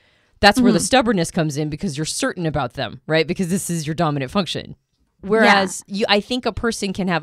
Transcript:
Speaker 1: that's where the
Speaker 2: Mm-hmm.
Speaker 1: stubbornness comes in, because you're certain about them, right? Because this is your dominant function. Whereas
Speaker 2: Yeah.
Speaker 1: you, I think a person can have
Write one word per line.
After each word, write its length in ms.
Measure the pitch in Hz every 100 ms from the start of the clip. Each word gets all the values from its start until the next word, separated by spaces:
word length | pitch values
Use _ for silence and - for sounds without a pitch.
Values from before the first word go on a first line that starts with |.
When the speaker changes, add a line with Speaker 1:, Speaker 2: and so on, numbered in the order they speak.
| _ _ _ -
Speaker 1:
that's 180 | 202 208
where 140 | 247
the 60 | 170
Speaker 2:
Mm-hmm. 80 | 143
Speaker 1:
stubbornness 440 | 185 220 208 165
comes 280 | - 156 139
in, 100 | 151
because 300 | 147 202 139
you're 80 | 156
certain 400 | - 262 - 165
about 260 | 147 127
them, 300 | - 117 - -
right? 200 | 156 156
Because 240 | 175 185
this 180 | 185 -
is 180 | 170 151
your 80 |
dominant 360 | 160 165 147 131
function. 460 | 202 170 - - - _ _ _ _
Whereas 640 | 202 214 214 202 190 - -
Speaker 2:
Yeah. 100 | 190
Speaker 1:
you, 80 | 220
I 120 | 208
think 260 | 208 254 240
a 60 |
person 420 | 190 233 220 196
can 140 | 185 185
have 140 | 170